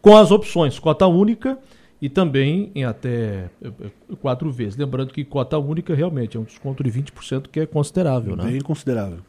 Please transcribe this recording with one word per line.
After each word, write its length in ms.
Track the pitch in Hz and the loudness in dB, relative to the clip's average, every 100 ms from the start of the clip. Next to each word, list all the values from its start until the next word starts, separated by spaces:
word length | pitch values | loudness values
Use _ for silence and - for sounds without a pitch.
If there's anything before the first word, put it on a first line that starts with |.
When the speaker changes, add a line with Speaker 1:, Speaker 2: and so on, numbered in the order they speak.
Speaker 1:
Com 140 | 202 214 | 10 10
as 160 | 208 | 10
opções 480 | 202 - 170 151 - | 6 2 0 0 0
cota 260 | 160 151 190 | 0 2 4
única 540 | 175 214 226 262 269 - - _ - | 4 2 0 -4 -6 -10 -20 _ -10
e 80 | 139 | -6
também 640 | 131 180 135 135 170 208 139 | -2 0 2 0 0 -4 -4
em 100 | 127 | -6
até, 640 | 107 127 120 110 98 90 - | -6 -6 -4 -4 -6 -10 -14
eh, 100 | - 113 | -18 -16
eh, 340 | 104 - - 202 | -16 -18 -18 -8
quatro 280 | 139 127 160 | -4 -4 -4
vezes. 260 | 123 110 107 | -6 -6 -6
Lembrando 340 | 139 127 131 | -6 -4 -6
que 140 | - 139 | -8 -6
cota 320 | 143 123 156 | -4 -4 -4
única 360 | 143 160 - | -4 -4 -4
realmente 440 | 147 175 147 113 113 | -2 -2 -2 -6 -6
é 20 | |
um 40 | |
desconto 400 | 110 - 139 135 | -10 -10 -10 -6
de 60 | 131 | -4
vinte 220 | 113 143 | -4 -6
por 140 | - - | -10 -8
cento 240 | 135 139 | -8 -6
que 100 | - | -6
é 60 | 156 | -4
considerável, 720 | 156 147 - 175 127 117 - | -2 -2 0 0 0 -2 -4
né? 80 | 110 | -2
Speaker 2:
Bem 160 | 127 | -4
considerável. 560 | 135 151 - 117 98 85 | -4 -6 -4 -4 -4 -10